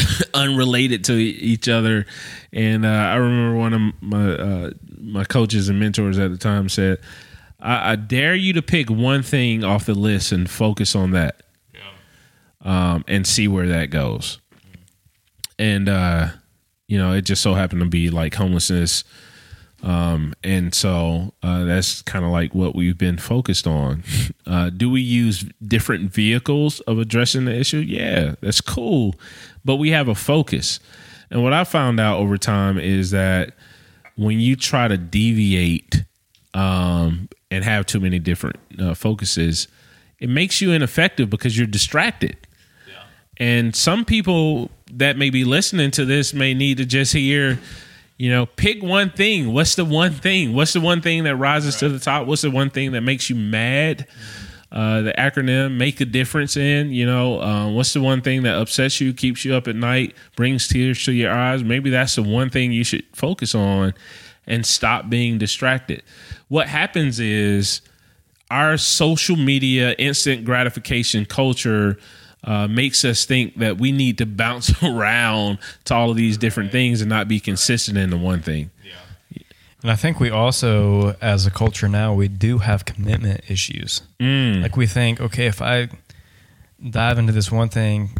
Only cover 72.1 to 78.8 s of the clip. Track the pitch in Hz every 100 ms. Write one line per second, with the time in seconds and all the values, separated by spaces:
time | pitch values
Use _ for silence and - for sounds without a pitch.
72.1 | - - _ - 104 104 113 135 - 131
73.1 | 110 - 127 120 - 110 95 131 139 127
74.1 | 107 110 101 113 123 - - 170 117 104
75.1 | 117 117 110 101 101 - - - 120 117
76.1 | 113 113 107 113 110 98 123 123 117 107
77.1 | 110 104 107 - 95 - 117 - 101 92
78.1 | 87 90 90 80 78 78 -